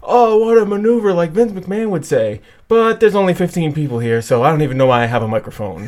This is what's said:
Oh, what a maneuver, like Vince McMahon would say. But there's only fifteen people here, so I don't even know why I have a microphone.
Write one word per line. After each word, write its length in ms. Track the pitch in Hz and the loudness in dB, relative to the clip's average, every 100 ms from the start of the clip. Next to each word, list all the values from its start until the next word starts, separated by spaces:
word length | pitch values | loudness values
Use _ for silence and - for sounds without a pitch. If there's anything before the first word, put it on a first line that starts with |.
Oh, 360 | - 240 233 220 | 2 2 4 4
what 200 | 226 226 | 4 2
a 80 | |
maneuver, 480 | 202 202 214 240 208 | 2 -2 0 2 2
like 180 | 175 170 | 0 0
Vince 200 | 165 233 | 0 -2
McMahon 380 | 190 175 202 220 | -2 -8 -6 -4
would 160 | 180 | -4
say. 360 | 139 139 110 104 - _ _ | -2 -2 -2 -6 -14 _ _
But 320 | 226 226 220 | 2 2 2
there's 160 | 220 | 2
only 180 | 202 190 | 2 0
fifteen 400 | 175 175 175 160 | 0 -2 -2 -4
people 260 | 147 147 117 | -2 -4 -4
here, 220 | 117 117 | -2 -2
so 220 | 113 127 | 0 2
I 60 | 131 | 2
don't 120 | 156 | 2
even 160 | 147 131 | -2 0
know 100 | 131 | 2
why 160 | 120 | 2
I 20 | |
have 180 | 120 120 | 2 -2
a 40 | 110 | -2
microphone. 600 | 110 107 - 104 85 | -4 -6 -10 -10 -10